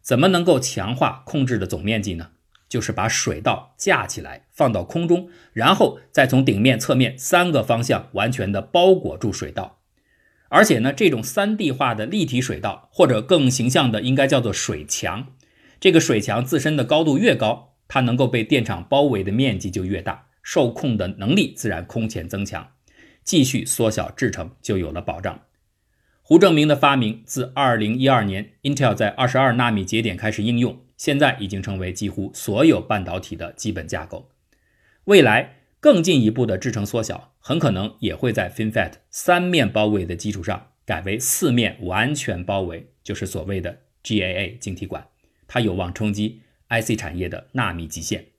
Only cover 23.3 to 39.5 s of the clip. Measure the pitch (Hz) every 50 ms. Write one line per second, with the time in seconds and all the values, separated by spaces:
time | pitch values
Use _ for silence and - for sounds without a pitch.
23.3 | - 165 131 127 - 117 - - - - 120 110 104 - 80 82 - - 135 120
24.3 | 98 - 82 - - _ _ - 107 95 87 78 76 85 87 - 78 80 90 101
25.3 | 78 - _ _ _ _ _ _ _ _ _ _ _ _ _ _ _ _ _ _
26.3 | 151 165 190 190 165 151 147 156 151 143 151 143 139 135 117 107 113 - - -
27.3 | - 135 123 - - 143 139 131 120 113 107 107 117 127 131 135 135 120 104 101
28.3 | 95 95 104 - _ _ _ 139 143 131 139 120 104 - 113 104 - - 131 123
29.3 | 127 135 131 131 117 123 123 120 110 104 95 92 - 113 113 113 90 90 - 107
30.3 | 107 - 101 117 120 117 123 117 - - _ _ _ _ - - 143 139 151 135
31.3 | - - 104 92 101 98 95 - 98 95 92 92 90 - 104 101 - - 95 -
32.3 | - - - - 101 110 147 160 135 92 - - 110 104 92 - 85 95 92 -
33.3 | 104 90 85 85 - - - 107 95 87 76 80 - 85 76 - - 85 - _
34.3 | _ _ _ _ _ _ _ _ _ _ _ _ _ _ _ - 202 190 147 117
35.3 | 107 120 135 - - _ _ _ _ _ - 302 277 180 160 175 175 139 113 107
36.3 | 113 127 123 113 101 - - 127 - 110 101 101 - 117 110 - 87 - - _
37.3 | _ _ _ - 139 165 156 135 101 90 98 107 - _ - 101 82 - - 123
38.3 | 107 107 95 90 - - 113 110 107 117 95 76 - - _ _ - - - -
39.3 | 180 175 180 180